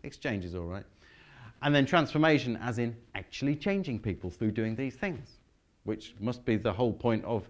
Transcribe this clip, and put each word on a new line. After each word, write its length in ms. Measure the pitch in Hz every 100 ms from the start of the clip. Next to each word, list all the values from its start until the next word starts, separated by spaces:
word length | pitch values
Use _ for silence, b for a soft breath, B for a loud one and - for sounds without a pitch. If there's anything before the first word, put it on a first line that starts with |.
exchange 420 | - - 127 101
is 120 | 87 90
all 100 | 85
right. 180 | 98 - B B B B B B B
And 120 | 147
then 120 | 143 135
transformation, 680 | 175 147 151 160 147 120 113
as 180 | 117 113
in 180 | 120 113 -
actually 420 | 98 - - 139 147
changing 440 | - 196 151 107
people 300 | 110 82 90
through 220 | - 110
doing 240 | 107 110 113
these 200 | 135 -
things, 420 | 196 160 - - _ _ _ _
which 300 | 101 107 - 101
must 240 | 113 123
be 120 | - 110
the 160 | 110
whole 200 | 98 120
point 320 | - 120 110
of 240 | 98 110